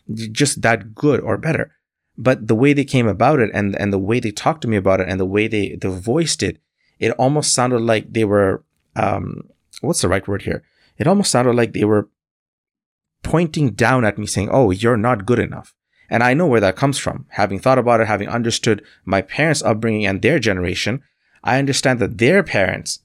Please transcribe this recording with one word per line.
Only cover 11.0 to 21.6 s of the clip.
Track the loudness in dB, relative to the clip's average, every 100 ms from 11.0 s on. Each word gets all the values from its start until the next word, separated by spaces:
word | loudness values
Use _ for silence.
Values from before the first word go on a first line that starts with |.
| 2
almost | 2 2
sounded | 2 2
like | 2 0
they | 0 2
were | 2 0 _ _ _ _ _ _ _ _ _ _ _
pointing | -2 0 0 0 -2
down | 2 2 2
at | 0 -2
me | -6
saying, | -4 0
"Oh, | 2 2
you're | 2 0 0
not | 0 -2 0
good | 0
enough." | 0 -6 -18 _ _ _ -4
And | 0
I | 2
know | 2 4
where | 4
that | 2 2
comes | 0 -2
from. | -6 -8 -10
Having | -4 -2 0
thought | 0 2
about | 4 2
it, | 2
having | -2 -2
understood | -4 -2 -2 0 -2 -4 _
my | -2 -2
parents' | -2 -2 0 0
upbringing | 0 0 0 -2 -2
and | 0
their | 0 0
generation, | 0 -2 -2 -4 -4 -6 _ _ _ _
I | -2
understand | 0